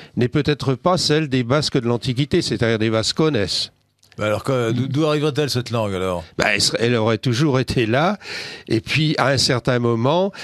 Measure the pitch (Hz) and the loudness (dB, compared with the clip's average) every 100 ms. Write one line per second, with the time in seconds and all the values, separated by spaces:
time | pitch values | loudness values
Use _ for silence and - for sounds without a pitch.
0 | - - 123 156 147 147 135 127 175 180 | -8 -2 0 0 0 0 0 0 2 2
1 | - 151 151 131 117 147 139 143 117 120 | 2 0 2 0 2 0 2 0 0 -2
2 | - 120 147 175 - 113 113 113 113 110 | -2 -2 0 0 0 0 2 2 2 0
3 | 107 - 160 123 95 - - _ _ _ | 0 0 2 2 0 -4 -6 _ _ _
4 | _ - 107 107 - 127 113 120 131 131 | _ -6 -2 -2 -2 0 0 0 -2 0
5 | 156 151 151 135 147 127 117 117 107 92 | 0 0 0 0 -2 -2 -2 -2 -2 -2
6 | 92 87 85 - 107 101 - - 117 117 | -2 -4 -6 -2 0 2 0 0 0 0
7 | 110 110 131 117 156 131 120 135 110 127 | 0 0 0 0 2 0 0 -2 0 2
8 | 175 208 - - - - - 113 - 143 | 0 -2 -8 -12 -12 -12 -4 -2 0 0
9 | 156 - 131 131 - 123 - 123 117 117 | 0 2 2 2 2 0 0 0 2 2
10 | 127 170 196 - | 2 2 0 -4